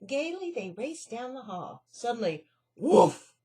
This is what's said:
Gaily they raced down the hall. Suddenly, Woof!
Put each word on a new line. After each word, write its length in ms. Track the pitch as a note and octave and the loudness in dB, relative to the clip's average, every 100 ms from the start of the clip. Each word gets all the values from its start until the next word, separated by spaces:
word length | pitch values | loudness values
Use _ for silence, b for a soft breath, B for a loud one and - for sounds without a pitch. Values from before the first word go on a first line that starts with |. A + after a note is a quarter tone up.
| G3 | -6
Gaily 460 | C#4 D#4 F4+ F4+ | -6 -6 -8 -8
they 220 | E4 F#3+ F3+ | -8 -10 -8
raced 340 | C4 D#4+ - | -10 -10 -14
down 240 | A3+ B3 | -12 -10
the 80 | C4 | -12
hall. 420 | A3+ F3+ D3+ - _ | -12 -12 -12 -16 _
Suddenly, 560 | - A#3+ A#3+ G3+ D#3 - _ _ _ | -10 -6 -4 -4 -6 -12 _ _ _
Woof! 580 | C4 F#4+ E3+ - - _ | 6 8 8 4 -16 _